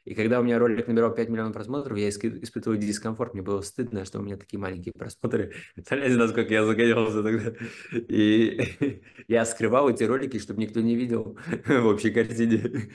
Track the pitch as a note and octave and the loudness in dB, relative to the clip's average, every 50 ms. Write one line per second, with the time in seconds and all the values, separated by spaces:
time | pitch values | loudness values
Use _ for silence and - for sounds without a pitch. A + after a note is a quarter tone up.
0 | _ - - G#2+ G#2+ A2+ B2 B2 A#2+ B2 A#2+ A#2 B2 A#2+ A2 A2 A#2 A#2+ A#2 A#2 | _ -8 -2 0 2 2 4 4 4 4 4 4 4 4 2 0 0 0 2 4
1 | A#2 A2+ A2+ A#2+ A2+ A#2 A#2 A2 A2 A2 G#2+ A2 G#2 A2 C3 D3 C#3+ C3+ A2 G2+ | 4 2 2 0 -2 -2 -2 -4 -4 -4 -6 -8 -8 -8 -6 -6 -6 -4 -4 -2
2 | G#2 G2+ G2+ - - A2+ F2 F2+ - - - - - A2+ A2 G#2 G#2 G#2 G2+ G#2 | -2 -2 -2 -2 -4 -4 -4 -6 -10 -10 -10 -4 -2 -2 -2 0 0 -2 -2 -4
3 | - A2 A2 A2 B2 A#2 - G2 F#2 G2+ G2+ G2 G2 - - - B2 A#2 A2 G2 | -4 -6 -4 -4 -6 -6 -6 -6 -4 -4 -4 -4 -4 -6 -6 -6 -6 -4 -6 -8
4 | F#2 - - G#2 G2+ G2+ G2+ F#2+ - - - G2+ G2 F#2+ F#2 F2 F2 F2 - - | -8 -8 -8 -8 -8 -8 -10 -12 -12 -10 -8 -6 -6 -6 -8 -8 -10 -12 -12 -10
5 | - - - - - A2+ - A2+ G2 - - - - - _ - - - C3 C#3+ | -12 -14 -8 -6 -4 -2 0 -2 -2 -4 -8 -14 -18 -18 _ -16 -6 -4 -2 0
6 | C#3 C3 B2+ A#2+ A#2 A2 G#2+ A#2+ A2 F#2+ G#2+ A2 G#2+ A2 A2 G#2 A#2 A#2 A2 A2+ | 2 2 4 4 4 4 2 0 0 2 2 4 4 4 4 4 4 4 4 4
7 | A2+ G#2+ G#2 G#2+ G#2 A2 A2+ A2+ G#2 A#2 A2+ - A#2 A#2 - - - - - A#2 | 2 0 0 0 0 0 0 -2 -2 -4 -8 -8 -10 -14 -14 -16 -12 -8 -6 -6
8 | A#2 - - G#2+ G#2+ G#2+ G#2+ A2 A2+ G#2+ - - - - - - C#3+ C#3+ G#2 - | -4 0 2 4 6 6 6 6 4 4 2 -2 -4 -4 -4 -4 -4 -4 -4 -6
9 | - - - - - - A2+ A2+ A#2 A#2 - - A#2 A2 A2+ C3 C#3+ C3+ A#2 - | -14 -20 -20 -14 -2 0 2 2 2 0 0 0 2 4 4 4 4 4 4 2
10 | A#2 G#2+ B2+ C#3 C3+ - B2 G#2+ - - G#2 G#2 A2 - - A#2 A2+ A#2 A#2 A#2 | 2 2 0 0 -2 -4 -6 -6 -8 -6 -6 -4 -4 -2 -2 0 0 2 0 0
11 | B2+ A#2+ A#2 A2 G#2+ G#2 G#2 - - E3 - - - - D3 B2+ A#2 A2 G2+ G#2 | 0 -2 -2 -4 -4 -6 -12 -12 -8 -8 -8 -4 0 2 2 4 4 4 4 2
12 | - G#2+ G2+ A#2 G#2+ A2 A#2 A2+ A#2 A#2 A2+ G#2+ A2 A#2+ B2 B2 G#2 - | 0 0 2 2 0 0 0 0 2 2 2 2 0 -2 -4 -6 -6 -8